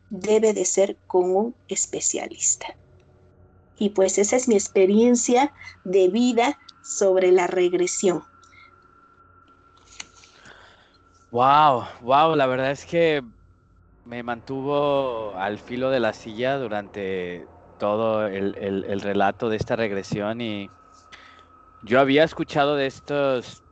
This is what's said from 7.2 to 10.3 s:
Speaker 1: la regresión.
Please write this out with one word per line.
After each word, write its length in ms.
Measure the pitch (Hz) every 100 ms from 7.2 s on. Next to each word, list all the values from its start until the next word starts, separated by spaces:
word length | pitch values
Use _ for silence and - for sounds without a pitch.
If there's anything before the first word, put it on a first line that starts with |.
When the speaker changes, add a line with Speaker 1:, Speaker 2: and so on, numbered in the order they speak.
| 180
Speaker 1:
la 160 | 185 175
regresión. 760 | 180 175 175 175 - 196 165 - _ _ _ - _ _ _ _ _ _ _ _ _ _ _ _ - - _ -